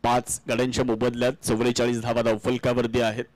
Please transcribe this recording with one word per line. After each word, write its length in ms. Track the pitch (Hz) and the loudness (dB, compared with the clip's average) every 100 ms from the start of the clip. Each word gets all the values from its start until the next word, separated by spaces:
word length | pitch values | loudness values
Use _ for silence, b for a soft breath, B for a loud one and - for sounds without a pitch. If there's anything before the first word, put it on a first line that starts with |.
पाच 380 | - 123 - - - | 4 2 0 -8 -4
गड्यांच्या 360 | 117 127 123 | -2 0 0
मोबदल्यात 480 | 127 110 123 120 123 | 0 0 0 0 -2
चौवेचाळीस 680 | 139 - 113 120 123 120 120 | -2 -2 2 2 2 0 0
धावा 220 | 117 117 | 0 0
धावफलकावरती 760 | 117 107 123 123 127 123 117 120 | 2 0 -2 -2 0 0 0 0
आहेत. 240 | 117 110 120 | -2 -2 -10